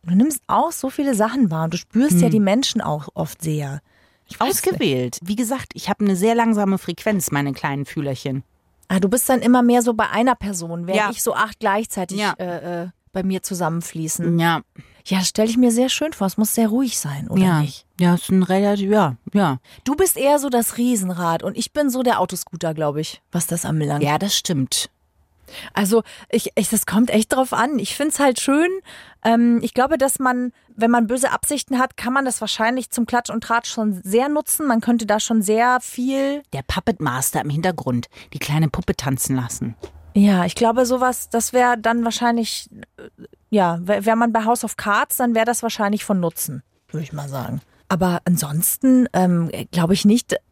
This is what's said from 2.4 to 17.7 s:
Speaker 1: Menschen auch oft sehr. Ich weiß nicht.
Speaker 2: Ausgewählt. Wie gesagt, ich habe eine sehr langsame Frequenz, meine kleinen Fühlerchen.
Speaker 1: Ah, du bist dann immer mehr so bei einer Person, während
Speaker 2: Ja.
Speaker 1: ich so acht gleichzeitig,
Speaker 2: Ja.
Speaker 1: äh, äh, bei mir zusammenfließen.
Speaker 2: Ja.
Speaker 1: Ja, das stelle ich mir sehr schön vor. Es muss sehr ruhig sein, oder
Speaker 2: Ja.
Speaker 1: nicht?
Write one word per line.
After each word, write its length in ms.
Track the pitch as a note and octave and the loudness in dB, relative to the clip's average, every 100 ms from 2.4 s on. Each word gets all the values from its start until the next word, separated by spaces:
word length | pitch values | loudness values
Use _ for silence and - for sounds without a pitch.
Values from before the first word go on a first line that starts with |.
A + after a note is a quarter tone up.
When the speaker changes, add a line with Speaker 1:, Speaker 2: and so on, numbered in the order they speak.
Speaker 1:
Menschen 400 | G3 A3 C4+ A3 | 4 2 0 -2
auch 260 | - D3+ C#3+ | -2 -6 -6
oft 280 | - D#3+ - | -8 -8 -6
sehr. 380 | D#3+ D3+ C#3+ C#3+ _ _ _ _ _ | -6 -4 -6 -10 _ _ _ _ _
Ich 100 | - | -4
weiß 120 | A#3+ | -2
nicht. 160 | - F#4+ | 0 0
Speaker 2:
Ausgewählt. 500 | - A3 B2+ B2 - | 0 0 0 -2 -6
Wie 140 | E3+ G#3 | -6 -2
gesagt, 340 | A3+ C4 - - | -2 -4 -8 -10
ich 120 | - | -6
habe 160 | G#3 | 0
eine 140 | G#3 F#3 | 0 2
sehr 180 | G#3+ A#3 | 2 2
langsame 420 | A#3 G#3 G3 G3 | 2 2 2 -2
Frequenz, 540 | - E3+ A3+ G3+ - | -4 -4 -2 -2 -2
meine 220 | C#3+ C#3+ | -2 -2
kleinen 320 | C3 D3+ C#3 C#3 | -4 -6 -6 -6
Fühlerchen. 580 | - C#3+ B2+ C#3+ B2+ - _ _ _ _ | -6 -6 -6 -6 -6 -8 _ _ _ _
Speaker 1:
Ah, 100 | F#3 | 0
du 80 | F#3+ | 2
bist 220 | B3 - | 0 2
dann 100 | B3+ | 2
immer 200 | A3+ B3 | 4 6
mehr 200 | A#3+ A#3+ | 6 4
so 120 | A#3+ | 2
bei 160 | A3+ G#3+ | 0 -2
einer 260 | F#3+ B3+ B3+ | 0 0 0
Person, 520 | G3+ F#3 E3+ E3+ E3+ | -4 -8 -8 -8 -2
während 160 | G3+ | 0
Speaker 2:
Ja. 60 | G#3 | 0
Speaker 1:
ich 140 | A3 | -2
so 100 | - | -4
acht 240 | - G#3+ - | 0 -2 -2
gleichzeitig, 560 | G#3+ G3 A3 - F3+ G3 | 0 0 -2 -6 -6 -2
Speaker 2:
Ja. 140 | G#3 | -2
Speaker 1:
äh, 500 | D#3+ F3+ E3+ F3 F3 | -4 -6 -8 -8 -8
äh, 40 | F3+ _ _ | -8 _ _
bei 100 | F#3+ | -4
mir 200 | F#3 F#3+ | -2 -4
zusammenfließen. 920 | - F3+ E3+ E3 - D#3+ D#3+ - F3 E3+ | -6 -4 -2 -2 -6 -8 -6 -4 0 2
Speaker 2:
Ja. 200 | E3+ D#3+ - - - _ - | 2 0 -6 -20 -20 _ -4
Speaker 1:
Ja, 140 | F#3+ | -2
das 100 | F#3 | 0
stelle 200 | - A3 | 0 0
ich 60 | A3+ | 4
mir 160 | B3 | 4
sehr 160 | A3+ B3+ | 4 0
schön 240 | - D#4 | 0 -4
vor. 160 | - G3 | -2 -2
Es 80 | - | 0
muss 180 | G#3+ | 0
sehr 140 | - A3+ | 2 2
ruhig 320 | A3+ C4 - | 2 0 -2
sein, 300 | D3 C#3+ - | -6 -8 -2
oder 120 | F#3+ | 2
Speaker 2:
Ja. 200 | F#3 D#3 | 4 4
Speaker 1:
nicht? 240 | C#3+ | 0